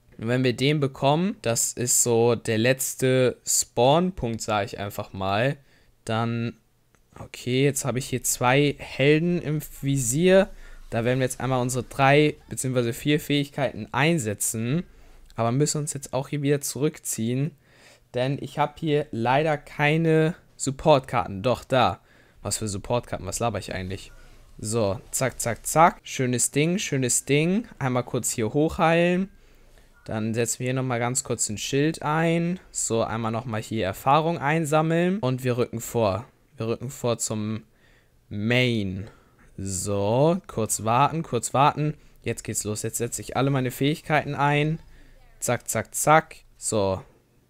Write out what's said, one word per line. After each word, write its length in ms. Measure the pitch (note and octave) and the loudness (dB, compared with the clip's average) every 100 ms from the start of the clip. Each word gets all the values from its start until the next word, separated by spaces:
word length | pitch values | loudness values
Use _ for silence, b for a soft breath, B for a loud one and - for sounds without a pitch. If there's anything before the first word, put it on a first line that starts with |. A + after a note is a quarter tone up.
| _ - | _ -8
Und 100 | A2 | -2
wenn 160 | B2+ | 2
wir 100 | B2+ | 2
den 280 | A#2 C3+ D#3 | 2 2 2
bekommen, 560 | C3+ C3+ C3+ D#3 F#3+ - | 0 0 2 2 0 -2
das 300 | A#2 A#2 - | -2 0 -2
ist 320 | - A#2+ - | -2 0 2
so 320 | B2 A2+ A#2 A2+ | 4 4 4 2
der 220 | - A2 | 0 2
letzte 800 | A#2+ C3+ - - C3 C3 B2+ - - | 2 2 -2 0 2 4 2 0 -2
Spawn-Punkt, 960 | - - - B2 D#3+ F#3 F#3 A#2 A2+ | -2 -2 2 4 6 2 -2 -6 -4
sag 240 | - G#2+ G2+ | -2 -2 -2
ich 120 | - | -6
einfach 360 | G2+ - - | -8 -8 -10
mal, 440 | F#2+ F#2+ G2+ C3 D3 b b b _ - | -6 -2 0 0 -2 b b b _ -4
dann, 480 | A2+ A#2 A#2 A#2 - _ _ _ _ _ - | -2 -2 -2 -4 -8 _ _ _ _ _ -20
okay, 440 | - - B2 B2+ | -18 -10 -2 2
jetzt 200 | C#3+ C#3 | 2 0
habe 140 | C3+ A#2+ | -2 -4
ich 80 | - | -4
hier 180 | B2 | -4
zwei 520 | - - B2 C3+ D3 - | -4 0 4 4 2 0
Helden 640 | - - C#3 D#3 F3 F3 | -10 2 4 4 4 0
im 180 | - D3+ - - | -2 -4 -6 -6
Visier. 680 | C#3 C#3 A#2 C3+ F#3 F#3+ G3+ B B B - | -2 0 0 2 6 6 4 B B B -6
Da 120 | A2+ | -2
werden 160 | A#2 C3 | 0 2
wir 60 | B2+ | 0
jetzt 140 | - | -2
einmal 220 | B2+ B2+ | -2 0
unsere 220 | B2 B2+ | 0 -4
drei 520 | A#2 - C3+ D3 D3+ - - | -6 2 6 6 4 0 -10
beziehungsweise 460 | - C3 B2+ A#2 | -6 -2 0 0
vier 260 | - D3 D3 | -2 0 0
Fähigkeiten 680 | - C#3+ C#3 - B2+ - A2 | 2 0 0 -4 -4 -4 -6
einsetzen. 920 | B2 D3+ E3+ G#2+ G2 - A2+ A#2 D#3+ - b b b b - | 0 2 2 -2 -4 -4 -2 -2 -2 -4 b b b b -2
Aber 160 | A#2 | 0
müssen 280 | C3 D3+ D#3 | 2 2 0
uns 140 | D3 | -4
jetzt 200 | C#3 - | -8 -6
auch 140 | B2+ C3+ | -6 -4
hier 160 | D3 | -2
wieder 180 | C#3 C#3+ | 0 0
zurückziehen. 920 | - B2 D3+ - - - A2+ B2+ D3+ - b b b b _ | -2 -2 -2 -2 -8 -4 -2 0 -2 -6 b b b b _
Denn 240 | B2 C3 C#3+ | -4 -2 -2
ich 200 | - - | -6 -4
habe 140 | D3 - | -4 -2
hier 300 | D#3+ D3 C#3+ | 0 0 -2
leider 460 | A2+ A#2 C3+ D#3+ D3 | -4 0 2 2 -2
keine 800 | - - D3 D#3+ E3 D#3+ D#3+ - - - | -6 0 2 4 4 4 2 -2 -16 -6
Support-Karten. 840 | C3+ C3 E3 C#3 - B2 F2+ G2 | -6 0 4 4 4 -2 -2 -2
Doch, 220 | A#2+ A#2 | -2 -2
da. 360 | - C3 G#2 F#2 b b b b | 0 2 4 0 b b b b
Was 140 | G#2 - | -6 -4
für 100 | A2 | -4
Support-Karten? 580 | G2 - A#2+ - G2 F#2 | -6 -4 -4 -4 -10 -8
Was 140 | - | -4
laber 180 | A#2 G2 | -2 -4
ich 160 | - | -6
eigentlich? 380 | F#2 F#2 F#2 - b b b b - | -8 -8 -10 -12 b b b b -10
So, 420 | G#2+ A#2 G2+ G2 - | -4 0 0 -2 -6
zack, 300 | - C3 - | -4 -4 -2
zack, 240 | A#2+ G#2+ - | -6 -4 0
zack. 340 | D#3 E3+ - | 4 4 4
Schönes 480 | - - B2+ B2 - | -10 -4 -2 0 0
Ding, 260 | C#3 D#3 F#3 | 2 0 0
schönes 480 | - C#3 B2 - - | -2 -2 0 -2 2
Ding. 420 | D3 D#3+ G3 - - | 2 2 0 -4 -6
Einmal 240 | C3 B2 | -2 -2
kurz 260 | B2 B2+ - | -2 -4 -4
hier 240 | - G#2+ | -2 -2
hochheilen. 760 | C#3+ D#3+ - E3 E3 F3 F3+ F#3+ b b b b b b b - | 0 0 2 2 4 2 0 -2 b b b b b b b -8
Dann 280 | A2 A2 | -4 -2
setzen 260 | A2+ A#2+ - | -2 -2 -2
wir 60 | B2+ | -2
hier 80 | |
nochmal 260 | C3 C3 A#2+ | -2 -2 -2
ganz 240 | A#2+ B2+ | -2 -2
kurz 240 | - A#2 - | -4 -4 -4
ein 100 | G2+ | -4
Schild 440 | - C#3 D3+ D#3+ | -2 0 0 -2
ein. 580 | D3 D#3 E3 E3+ E3+ F3+ - | -2 0 2 2 0 -4 -8
So, 320 | - - A2+ | -6 -2 0
einmal 280 | G#2+ A2+ A2+ | 0 -2 -4
nochmal 300 | A2+ B2 A2 | -4 -4 -6
hier 240 | - A2 F#2 | -4 -2 -2
Erfahrung 520 | F#2+ C3+ D3 D#3+ E3+ | -2 4 4 4 -2
einsammeln. 840 | C#3 D#3+ D3+ D#3 D#3+ E3 F3+ G3+ | 0 0 2 2 2 2 2 0
Und 260 | B2+ B2+ B2+ | -2 -2 -2
wir 120 | A#2+ | 0
rücken 220 | A#2 A#2 | -2 -4
vor. 460 | - A#2+ G#2+ G2 - _ _ - | -4 0 0 0 -6 _ _ -8
Wir 100 | A2+ | -6
rücken 220 | A2+ B2+ | -4 -6
vor 280 | - A#2+ A2+ | -6 -4 -2
zum 460 | - A2 G#2+ G#2+ - b b b b b _ | -4 -4 -4 -6 -10 b b b b b _
Main. 840 | G#2 G#2+ B2 B2+ A#2 G2 F#2+ G#2+ B B B B - | -4 0 2 2 0 -2 -6 -10 B B B B -10
So, 840 | G2 F#2 G2 G2+ G2+ A#2+ D#3 F#3 - | -6 -6 -2 -2 0 2 2 2 -4
kurz 380 | - G#2+ - | -6 -4 -2
warten, 400 | G#2+ A#2+ C#3+ D#3+ | 0 2 2 0
kurz 300 | D#3+ A#2 - | -4 -4 -2
warten. 400 | B2 C#3+ C#3+ D3+ - b b | 2 2 2 -4 -6 b b
Jetzt 220 | A#2 A2+ | -8 -6
geht's 220 | - G#2+ G2+ | -6 -6 -4
los. 180 | G#2+ | -6
Jetzt 140 | A2+ - | -6 -4
setze 240 | A#2+ - | -4 -6
ich 160 | G#2 - | -4 0
alle 120 | C3+ | 2
meine 220 | C3+ B2+ | 2 0
Fähigkeiten 640 | - C#3 D#3+ - D3+ C#3+ C#3+ | 0 -2 -2 0 0 0 0
ein. 440 | C#3+ D3 D3+ D#3+ b b b b b b | 2 2 0 -2 b b b b b b
Zack, 300 | - A#2+ - | -2 -2 -2
zack, 260 | A2+ - - | -4 -4 0
zack. 400 | - D#3 - - - _ | 4 4 4 -14 -20 _
So. 440 | - A2 G2 F#2+ - _ _ _ | -4 0 0 -2 -6 _ _ _